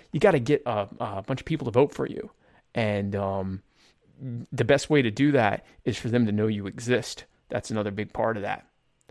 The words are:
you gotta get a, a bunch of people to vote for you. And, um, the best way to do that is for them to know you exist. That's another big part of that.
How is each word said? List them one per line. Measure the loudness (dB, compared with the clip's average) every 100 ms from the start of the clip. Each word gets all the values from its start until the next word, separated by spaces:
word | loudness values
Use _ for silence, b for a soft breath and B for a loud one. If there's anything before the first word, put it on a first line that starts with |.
| b
you | 4
gotta | 4 6
get | 4 0
a, | 0 -2 -4 -6
a | -6 -6
bunch | -4 -6
of |
people | -4 -4 0
to |
vote | 2 2
for | 0 -6
you. | -6 -12 _ b b _
And, | -2 0 0 -2
um, | -2 -2 -2 -4 -8 -14 b b _ _ -14 -10 -10 -6
the | -2
best | 2 2 4
way | 2
to | 4
do | 2 4
that | 4 4 0 b b
is | -6 -4
for | 0
them | 2 2
to |
know | 2 0
you | -2 -6
exist. | -6 -2 0 -2 -12 -18 _ -8
That's | -8 -4
another | -4 -2
big | -4 -6
part | -2 -2 -2
of |
that. | -4 -8 -12 _ _ _ _